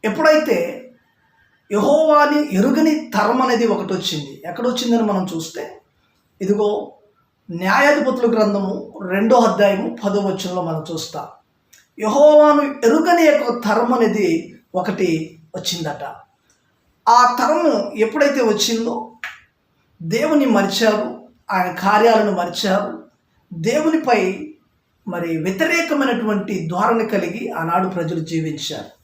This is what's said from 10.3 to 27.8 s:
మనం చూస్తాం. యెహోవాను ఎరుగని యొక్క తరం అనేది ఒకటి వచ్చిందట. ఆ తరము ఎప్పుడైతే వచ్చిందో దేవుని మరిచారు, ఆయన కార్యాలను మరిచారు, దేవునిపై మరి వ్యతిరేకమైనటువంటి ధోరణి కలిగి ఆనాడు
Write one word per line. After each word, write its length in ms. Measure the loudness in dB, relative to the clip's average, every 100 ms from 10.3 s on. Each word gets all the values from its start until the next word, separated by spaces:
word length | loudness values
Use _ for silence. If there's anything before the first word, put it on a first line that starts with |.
| -4 -6 -6
మనం 220 | -6 -8 -8
చూస్తాం. 340 | -10 -10 -12 -14 -20 _ _ _ _ _ -6
యెహోవాను 640 | -2 6 8 8 8 4
ఎరుగని 600 | 0 0 2 2 4 4
యొక్క 460 | 6 4 0 -4 -2
తరం 260 | 0 0
అనేది 640 | 2 0 0 0 -2 -4 -18 _
ఒకటి 640 | -6 -6 -2 -2 -2 -6 -14 _ -10
వచ్చిందట. 480 | -8 -6 -8 -10 -14 -16 _ _ _ _ _ _ _ _ 2
ఆ 280 | 4 4 2
తరము 520 | 0 2 2 0 -4 -2
ఎప్పుడైతే 440 | -2 2 2 2
వచ్చిందో 680 | 0 0 -2 -2 -4 -6 -12 -14 -18 -18 _ _ _ _ _ _
దేవుని 440 | -6 -2 0 2 4
మరిచారు, 720 | 2 0 0 0 0 -4 -10 -18 _ -6
ఆయన 240 | -2 -2
కార్యాలను 580 | -2 2 4 6 4 2
మరిచారు, 680 | 0 -4 -4 -2 -2 -2 -10 -18 _ _ _ _
దేవునిపై 1000 | -6 -2 0 0 0 2 0 0 -4 -12 -18 _ _ _ _ -10
మరి 280 | -8 -4 -4
వ్యతిరేకమైనటువంటి 1300 | -4 -2 -2 -2 -2 -2 0 -2 -2 -2 -2 -6 -4
ధోరణి 360 | -2 0 0 0
కలిగి 420 | -2 -4 -6 -8
ఆనాడు 380 | -6 -2 -2